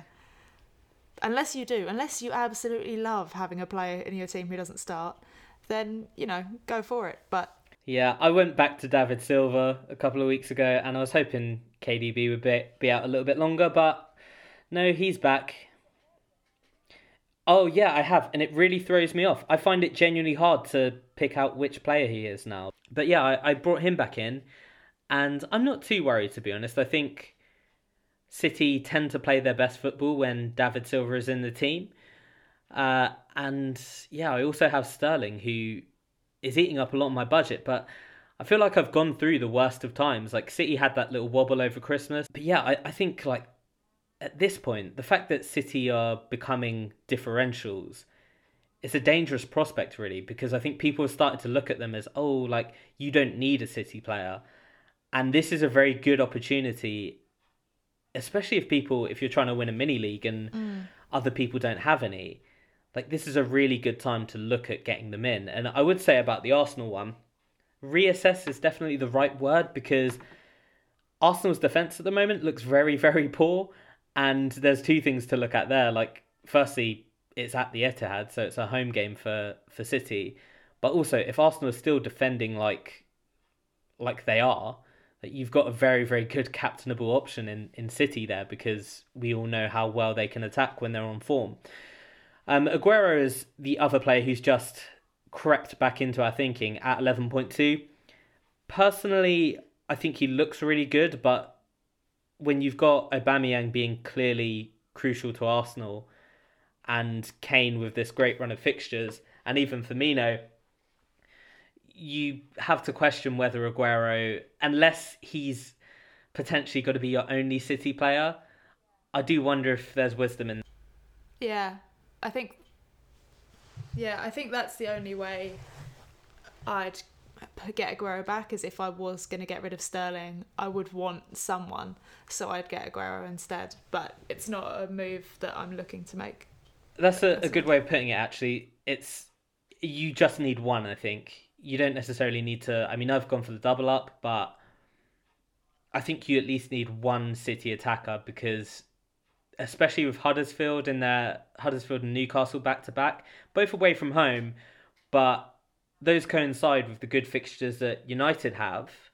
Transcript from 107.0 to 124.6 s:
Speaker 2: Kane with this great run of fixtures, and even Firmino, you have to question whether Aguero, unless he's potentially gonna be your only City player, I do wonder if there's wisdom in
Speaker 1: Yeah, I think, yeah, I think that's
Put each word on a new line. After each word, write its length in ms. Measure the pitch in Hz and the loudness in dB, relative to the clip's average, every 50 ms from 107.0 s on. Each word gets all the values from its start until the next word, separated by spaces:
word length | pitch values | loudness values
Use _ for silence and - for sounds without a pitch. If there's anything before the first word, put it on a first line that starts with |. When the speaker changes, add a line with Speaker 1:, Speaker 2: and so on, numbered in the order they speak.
| 117 117 113 113 107 - - _ | 0 -2 -4 -6 -8 -10 -14 _
Speaker 2:
Kane 400 | - - 143 131 123 120 120 117 | -6 2 2 4 4 2 0 -4
with 160 | 113 110 - | -6 -4 -4
this 160 | 120 113 - | -4 -4 -4
great 280 | - - 131 123 113 - | 0 2 2 2 2 -2
run 120 | 127 117 | -6 -8
of 80 | 110 110 | -8 -4
fixtures, 640 | - 151 135 - - - 123 113 113 107 104 - _ _ _ _ _ | -2 -2 -2 -2 -6 -8 -8 -6 -6 -8 -10 -14 _ _ _ _ _
and 120 | - 127 143 | -2 0 0
even 240 | 143 139 131 120 | 0 0 -2 -8
Firmino, 600 | 117 - 123 127 143 151 143 131 120 117 117 110 - - _ _ _ _ _ _ _ _ _ _ _ _ _ _ _ _ _ _ _ _ _ _ _ _ _ _ _ _ _ | -8 -8 -4 -2 0 0 2 2 2 0 0 -2 -6 -14 _ _ _ _ _ _ _ _ _ _ _ _ _ _ _ _ _ _ _ _ _ _ _ _ _ _ _ _ _
you 480 | 185 170 147 143 151 147 143 139 143 - - _ - | -18 -14 -8 -6 -4 -4 -4 -4 -8 -12 -18 _ -10
have 260 | - - 165 - - | 0 0 0 2 2
to 100 | - 127 | -4 0
question 440 | - 151 147 139 - - 135 127 123 | 2 2 2 2 2 -2 -4 0 2
whether 340 | 127 123 117 120 117 117 | 2 2 2 0 -2 -2
Aguero, 720 | 117 131 123 120 117 117 113 113 113 113 113 110 107 - - - _ _ | 0 0 2 2 4 4 2 2 2 0 0 -2 -4 -6 -8 -14 _ _
unless 560 | 151 147 147 147 160 165 160 - - - - - | 0 0 4 6 6 6 6 2 -6 -16 -18 -20
he's 540 | - - - 156 143 139 127 117 - - - _ _ - - - - _ _ _ _ _ _ | -18 -12 -10 -8 -6 -6 -6 -8 -10 -16 -20 _ _ -20 -20 -20 -20 _ _ _ _ _ _
potentially 480 | - 135 - 170 147 143 - - 135 | -8 -6 -2 -2 -2 -2 -2 -4 -2
gonna 180 | 123 139 131 131 | 0 0 0 0
be 80 | 123 127 | 0 0
your 240 | 127 127 - - | 0 0 0 0
only 260 | 135 135 135 131 135 131 | -2 -2 0 0 -2 -2
City 360 | - - 143 135 - 143 135 | -2 -2 -4 -4 -2 -4 -2
player, 420 | - 147 143 139 147 156 160 165 - - _ _ _ _ _ _ _ _ _ _ _ _ _ - | 0 2 2 2 2 2 0 -2 -6 -12 _ _ _ _ _ _ _ _ _ _ _ _ _ -4
I 80 | 143 | -4
do 200 | 131 123 160 151 | 0 2 2 2
wonder 300 | 131 139 143 135 131 131 | 4 2 0 2 2 0
if 220 | 127 123 - - - | 0 -2 -4 -6 -2
there's 200 | 135 127 123 113 | 0 0 0 0
wisdom 360 | 120 127 120 120 - 117 113 | -2 -2 -2 -2 -6 -8 -8
in 120 | 107 110 110 - - _ - - _ - _ _ _ _ _ _ _ _ | -8 -8 -10 -14 -20 _ -20 -20 _ -20 _ _ _ _ _ _ _ _
Speaker 1:
Yeah, 380 | 247 226 214 208 196 190 190 196 - _ _ _ _ _ _ _ | -8 -6 -4 -4 -4 -6 -8 -12 -18 _ _ _ _ _ _ _
I 80 | - 220 | -10 -8
think, 280 | - 254 240 196 - _ _ _ _ _ _ _ _ _ _ _ _ _ _ _ _ _ _ _ _ _ _ _ _ - - - - | -8 -8 -10 -10 -16 _ _ _ _ _ _ _ _ _ _ _ _ _ _ _ _ _ _ _ _ _ _ _ _ -18 -14 -10 -8
yeah, 240 | 226 226 214 208 - | -6 -4 -4 -4 -6
I 80 | - 226 | -6 -8
think 220 | 226 294 285 226 | -8 -8 -8 -6
that's 240 | 240 247 | -4 -4